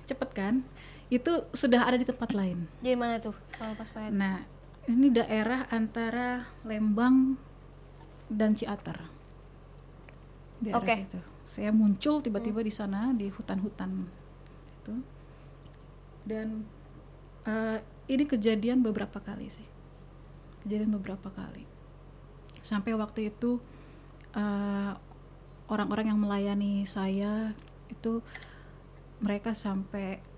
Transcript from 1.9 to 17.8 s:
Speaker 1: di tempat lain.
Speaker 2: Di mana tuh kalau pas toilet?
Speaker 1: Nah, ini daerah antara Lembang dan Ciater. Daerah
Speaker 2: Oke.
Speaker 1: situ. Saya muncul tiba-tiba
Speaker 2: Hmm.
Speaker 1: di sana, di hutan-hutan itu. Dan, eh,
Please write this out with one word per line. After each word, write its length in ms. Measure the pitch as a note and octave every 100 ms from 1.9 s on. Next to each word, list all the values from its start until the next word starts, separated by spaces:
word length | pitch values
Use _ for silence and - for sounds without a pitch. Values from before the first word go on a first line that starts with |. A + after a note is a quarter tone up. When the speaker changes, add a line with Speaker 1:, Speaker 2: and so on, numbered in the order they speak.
| B3
Speaker 1:
di 80 |
tempat 320 | B3+ B3 A#3 G#3
lain. 320 | F#3 F3 E3 -
Speaker 2:
Di 140 | B3+
mana 220 | B3 A#3+ A3+
tuh 160 | A3+ G3+ - -
kalau 160 | A3
pas 160 | G#3+ A3
toilet? 240 | A3 G#3+
Speaker 1:
Nah, 320 | G3+ G3 F#3 - - - -
ini 240 | - A#3 C#4
daerah 600 | A#3 - G#3+ G#3+ B3+ -
antara 760 | A3+ A3 A#3 A3+ A#3 B3 B3 A#3+ - A3+
Lembang 720 | G#3+ G#3+ G#3 B3 C4 C4 C4+ - - - - - - - - -
dan 240 | G#3+ G#3+
Ciater. 480 | G#3+ G#3+ G3+ - E3 E3 - - - - - - - - - - - - - - -
Daerah 260 | A3 A3+
Speaker 2:
Oke. 120 | G3 G#3+
Speaker 1:
situ. 200 | G3 F3+ - -
Saya 300 | - - G#3
muncul 480 | A3 G#3+ G3 D4 D4+
tiba-tiba 400 | B3 G#3 A#3 G#3+
Speaker 2:
Hmm. 80 | G#3+
Speaker 1:
di 60 |
sana, 260 | G#3+ G3+ G3 B3
di 160 | A#3+ G3+
hutan-hutan 800 | F#3+ G3+ F#3+ G3 - F#3 F#3+ F3+ - - - - - - -
itu. 160 | - A3+ C#4 - - - - - - - - - - -
Dan, 440 | G#3 G#3+ A3 A3 G#3+ - - - - - - -
eh, 340 | - A3 A3 A3